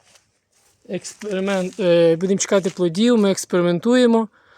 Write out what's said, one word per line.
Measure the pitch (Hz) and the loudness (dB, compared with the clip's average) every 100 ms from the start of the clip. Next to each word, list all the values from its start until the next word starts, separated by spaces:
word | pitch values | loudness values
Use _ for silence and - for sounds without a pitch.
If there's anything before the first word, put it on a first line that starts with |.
| _ _ _ _ _ _ _ _ - | _ _ _ _ _ _ _ _ -14
експеримент-, | 185 - - 208 190 196 196 185 - | -12 -12 -16 -8 -6 -4 -4 -4 -4
е, | 185 170 165 165 | 2 4 4 2
будемо | 185 190 | 0 -2
чекати | - 208 180 | 0 0 -2
плодів, | 175 180 165 233 240 | -4 -4 0 2 2
ми | 202 | 2
експериментуємо. | 185 - 185 175 175 233 254 247 226 220 _ _ | -2 -2 -2 0 -2 0 2 4 2 -2 _ _